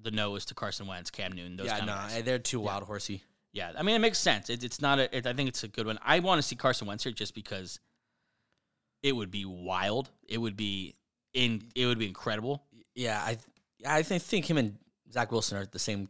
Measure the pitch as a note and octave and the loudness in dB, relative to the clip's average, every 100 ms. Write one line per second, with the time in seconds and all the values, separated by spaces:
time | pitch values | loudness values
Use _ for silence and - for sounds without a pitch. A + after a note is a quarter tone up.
0 | A2+ G#2+ G#2 G2+ - - G#2+ - G2 F#2 | -4 0 0 -2 -6 -6 -6 -6 -6 -8
1 | F#2 - F#2+ F#2 F2 F2+ F#2+ G#2+ G2+ G2+ | -8 -6 -6 -6 -10 -6 -2 -2 -2 -4
2 | G2+ A2+ A#2 B2+ A#2+ B2+ G#2 G2 G2+ G#2 | -4 -2 0 0 0 0 -2 -2 -4 -6
3 | - G2 - _ _ G2+ F2 E2 F3+ A3+ | -6 -8 -10 _ _ -8 -8 -2 2 4
4 | G3+ G#3+ F#3 A2 - A#2+ A#2+ - D3 C#3 | 4 4 2 2 0 -4 -4 0 4 6
5 | C3 C3 B2 B2+ C3+ - A2 A2+ A2 A2 | 4 2 -2 0 0 -2 -6 -4 -2 -2
6 | A#2+ E3 F3+ F3 C#3 B2 C3+ B2 G#2 G#2 | 4 4 6 4 4 2 2 2 -2 -4
7 | - A2+ G#2 - G#2 G2 F#2 - _ _ | -4 -4 -6 -8 -8 -8 -8 -12 _ _
8 | _ _ _ _ _ _ _ _ _ _ | _ _ _ _ _ _ _ _ _ _
9 | C#3 B2+ G2 G2+ F#2+ F2+ F2 F#2 G2 A#2 | 0 0 -2 -4 -6 -8 -2 0 2 0
10 | C3 _ - A2+ A2+ G2 G#2 G2 F#2 - | -2 _ -8 -4 -2 -2 -2 -2 -6 -12
11 | _ _ _ B2+ B2 A2+ - - B2 A#2 | _ _ _ 2 2 2 -4 0 2 2
12 | G#2+ F2+ - G#2+ A#2 C#3+ - A#2 _ - | 0 -2 -2 -2 -2 -4 -8 -20 _ -6
13 | A#2+ G#2 A2 A2+ - _ _ _ B2 D3+ | -2 0 0 -4 -6 _ _ _ 2 2
14 | D#3+ F3+ - G#3 C#3+ D#3 A2+ G2+ _ _ | 4 0 2 0 4 4 4 -2 _ _
15 | _ A#2+ A#2 A#2 - G2+ G2 - - G2+ | _ -2 2 2 2 -2 -4 -4 -2 -2
16 | F#2+ | -4